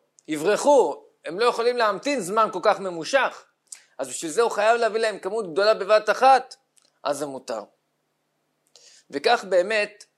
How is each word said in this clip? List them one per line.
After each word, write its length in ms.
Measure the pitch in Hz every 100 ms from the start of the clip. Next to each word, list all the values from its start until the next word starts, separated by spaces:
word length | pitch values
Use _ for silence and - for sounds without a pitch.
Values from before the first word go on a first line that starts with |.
| _ _ -
יברחו, 760 | 156 170 208 269 285 165 - - _ -
הם 140 | 175
לא 60 | 240
יכולים 320 | 233 240 247
להמתין 420 | 214 190 277 277
זמן 300 | 175 220 214
כל 60 | 180
כך 180 | 220 180
ממושך, 640 | 190 170 156 269 220 - _ _ _ - _ -
אז 120 | 135
בשביל 220 | - 165
זה 100 | 180
הוא 100 | 226
חייב 260 | 208 214 233
להביא 220 | 226 214
להם 200 | 226 196
כמות 340 | 190 226 185
גדולה 200 | 151 208
בבת 360 | 214 190 214 214
אחת, 460 | - 262 262 254 - _ _ _ _
אז 140 | - 139
זה 80 | 135
מותר. 380 | 131 131 113 104 _ _ _ _ _ _ _ _ _ _ _ - - _
וכך 360 | 143 220 233 202
באמת, 560 | 185 185 220 208 - -